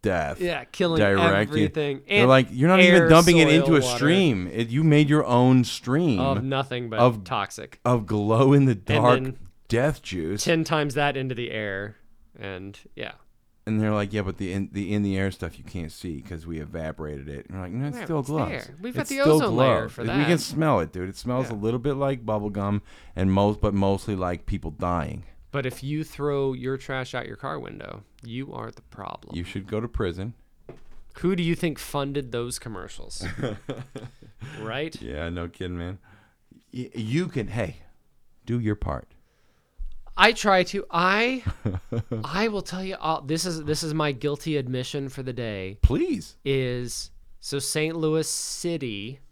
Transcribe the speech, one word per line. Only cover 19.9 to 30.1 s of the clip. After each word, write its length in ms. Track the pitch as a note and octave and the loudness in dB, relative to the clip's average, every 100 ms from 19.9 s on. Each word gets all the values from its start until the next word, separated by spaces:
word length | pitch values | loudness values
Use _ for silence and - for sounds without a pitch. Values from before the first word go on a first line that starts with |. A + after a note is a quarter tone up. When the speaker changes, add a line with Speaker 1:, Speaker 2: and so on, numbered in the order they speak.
Speaker 2:
for 100 | - | -6
Speaker 1:
We 60 | A2+ | -2
can 200 | - D3 | 0 2
Speaker 2:
that. 120 | E3 | 2
Speaker 1:
smell 400 | - - D#3+ A2+ | 0 0 2 2
it, 120 | D#2+ | 0
dude. 160 | F2+ F#2 | -4 -8
It 80 | - | -8
smells 320 | B2 B2 B2+ | -4 -2 -2
Speaker 2:
Yeah. 80 | A2 | -2
Speaker 1:
a 20 | |
little 220 | G#2+ A#2+ | -2 -2
bit 140 | C3 | -2
like 320 | C3+ C#3 C3+ A2 | -2 -2 -2 -4
bubble 240 | G#2+ G#2 | -4 -2
gum 320 | G2+ G2+ G2+ - - - - | -4 -2 -2 -4 -20 -12 -2
and 160 | F#2+ | 2
most, 300 | F#2+ G#2 G#2 | 4 4 2
but 100 | G#2+ | 0
mostly 420 | G2 G2 G2 - G2 | 2 2 0 -2 -4
like 280 | F2+ F2+ | -4 -4
people 260 | - G2 D#2+ | -6 -6 -6
dying." 520 | D2+ F2+ F2 D2 D2 - - - | -6 -2 -2 -4 -8 -14 -20 -10
Speaker 2:
But 120 | C#3+ B2+ | -6 -6
if 180 | - | -8
you 180 | C3+ D3+ | -6 -6
throw 500 | D3+ - D3 C#3 C3+ | -8 -6 -4 -2 -2
your 240 | C3 B2+ C3 | -4 -6 -8
trash 380 | - C3 B2+ | -6 -8 -6
out 140 | B2+ - | -8 -8
your 80 | - | -10
car 240 | C#3 D3+ | -10 -8
window, 420 | A#2+ - - G#2 G2 _ | -10 -12 -12 -14 -18 _
you 280 | A#2 A#2+ C3+ | -12 -10 -10
are 200 | A#2+ A2+ | -10 -12
the 100 | - | -14
problem. 540 | _ - G2 - - E2+ | _ -14 -12 -12 -10 -10
Speaker 1:
You 80 | |
should 240 | F2 G2+ F#2+ | -8 -10 -6
go 120 | G#2+ | -6
to 60 | A#2 | -6
prison. 480 | - G2 | -4 -4